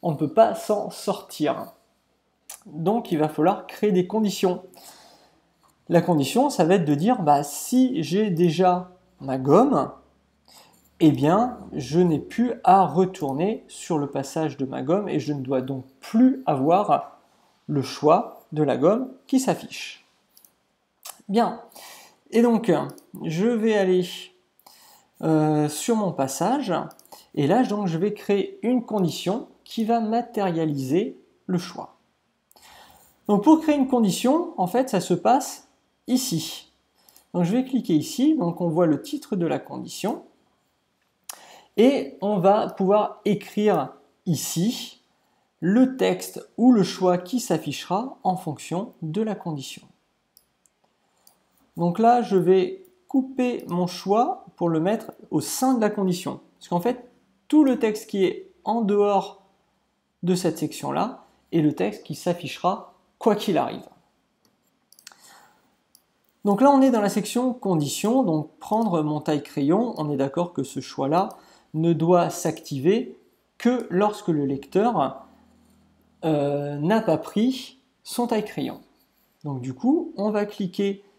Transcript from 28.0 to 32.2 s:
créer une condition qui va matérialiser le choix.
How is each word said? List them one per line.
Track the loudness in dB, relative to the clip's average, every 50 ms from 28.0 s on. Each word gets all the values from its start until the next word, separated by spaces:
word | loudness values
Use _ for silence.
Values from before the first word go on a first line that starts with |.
| -2 -2 -4
créer | -6 -2 -2 0 0 0 -4 -8 -6
une | -2 0 0 0 -2
condition | -2 -2 0 0 -2 -2 -4 -4 -4 -4 -4 -6 -12 _ _ _
qui | -12 -6 -4 -2
va | 0 0 0
matérialiser | 0 0 -2 -2 -4 -4 -4 -2 -2 -2 0 0 -2 -2 -2 -4 -2 0 0 0 0 -2 -8 -14 _ _ _ _ _ -4
le | -4 -4
choix. | -4 -6 -12 -14 -14 -14 _ _ _ _ _ _